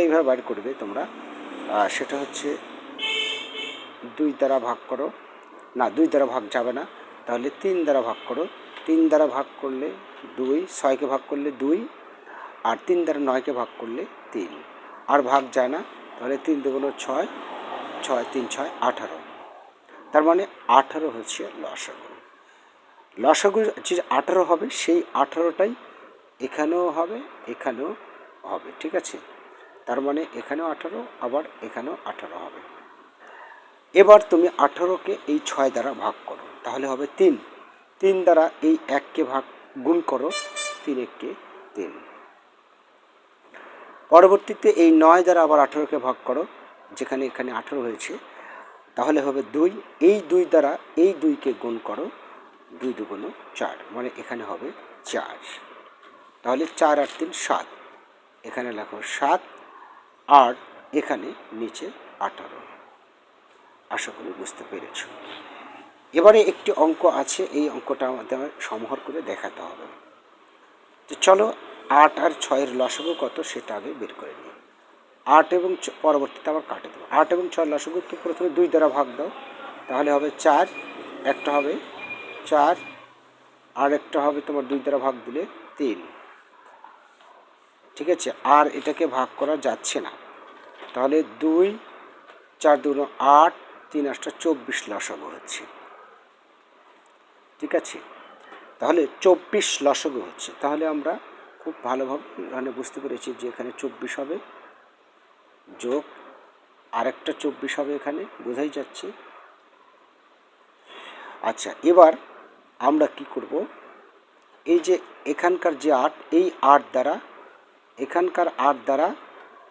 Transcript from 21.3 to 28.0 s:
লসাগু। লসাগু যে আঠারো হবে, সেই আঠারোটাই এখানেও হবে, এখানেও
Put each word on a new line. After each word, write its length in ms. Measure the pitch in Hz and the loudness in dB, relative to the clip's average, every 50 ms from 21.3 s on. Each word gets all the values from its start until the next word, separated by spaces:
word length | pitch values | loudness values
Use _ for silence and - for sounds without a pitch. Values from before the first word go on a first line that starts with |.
| - - - 202 - - | -8 -8 -8 -10 -12 -12
লসাগু। 480 | 156 - - - - - - - - - - - - - - - _ _ _ _ _ _ _ _ _ _ _ - - _ - 95 113 | -12 -12 -10 -12 -12 -12 -14 -16 -18 -20 -20 -20 -20 -20 -20 -20 _ _ _ _ _ _ _ _ _ _ _ -20 -20 _ -8 0 4
লসাগু 360 | 143 156 - - 202 190 220 220 214 - - - | 4 4 4 4 2 2 2 0 0 -2 -4 -4
যে 160 | - 180 175 - - - - | -2 -2 -2 -2 0 0 0
আঠারো 240 | - - 180 185 175 156 | 0 2 2 2 4 4
হবে, 160 | 170 160 202 262 - - | 2 0 0 -4 -6 -4
সেই 180 | - - 170 175 165 - - - | 0 2 2 2 0 0 -2 -2
আঠারোটাই 500 | 139 - - 160 170 170 160 - 185 220 240 - - - - - - - - - _ _ _ - 131 | -2 0 0 -2 -2 0 0 0 0 -2 -2 -6 -14 -20 -20 -20 -20 -20 -20 -20 _ _ _ -10 -10
এখানেও 400 | 131 - - 151 156 170 180 180 170 147 | -8 -4 -4 -2 -2 0 0 -2 -2 -2
হবে, 220 | 160 170 175 220 240 294 - - - - - | -2 -4 -4 -6 -10 -12 -16 -20 -16 -14 -12
এখানেও 380 | - - - 139 120 113 139 175 220 - | -12 -8 -6 -6 -6 -6 -8 -10 -10 -12